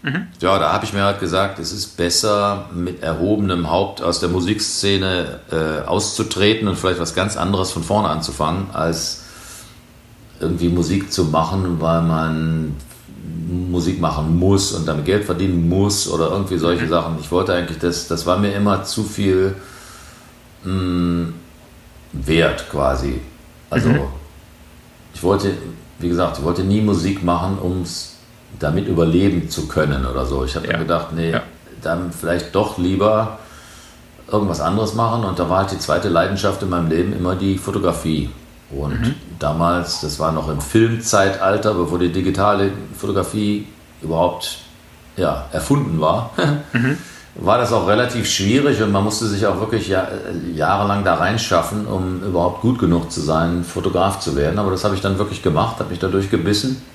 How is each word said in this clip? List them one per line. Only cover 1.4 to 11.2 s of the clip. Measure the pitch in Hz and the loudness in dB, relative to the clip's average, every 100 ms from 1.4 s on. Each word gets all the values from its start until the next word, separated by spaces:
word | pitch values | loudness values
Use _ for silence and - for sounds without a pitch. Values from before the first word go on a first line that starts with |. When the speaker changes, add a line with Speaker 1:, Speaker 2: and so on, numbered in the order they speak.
| 98 95 | -2 -4
Speaker 2:
es | 82 | -8
ist | 98 - - | -8 -10 -2
besser, | 87 - 110 104 101 101 85 | 0 2 2 2 2 -2 -6
mit | 87 90 90 | -6 -6 -4
erhobenem | 80 78 90 107 98 87 78 | -4 0 2 2 2 0 2
Haupt | 85 98 - | 0 0 -2
aus | 87 85 | -2 0
der | 87 | 0
Musikszene, | 90 87 107 - - 101 98 92 90 82 - - | 0 0 -2 -2 -2 0 2 0 -2 -4 -8 -6
äh, | 80 78 78 - | -2 -2 -2 -2
auszutreten | 92 101 - - 92 101 110 104 | -2 -2 -4 -4 2 2 2 0
und | 87 | 0
vielleicht | 92 82 | -2 0
was | 82 | -2
ganz | - 101 - | -2 -2 -2
anderes | 87 98 92 | 0 0 0
von | 85 | -4
vorne | 80 104 90 | 0 0 2
anzufangen, | 80 80 - 78 90 98 | -2 -4 -2 -2 0 -4
als | - 82 82 - - - - - - - - - - - - - - | -2 -2 -2 -6 -8 -14 -20 -20 -20 -20 -20 -20 -20 -20 -20 -20 -6
irgendwie | 85 - 87 | -4 0 2
Musik | 87 82 98 98 | 2 2 0 -2
zu | - | 0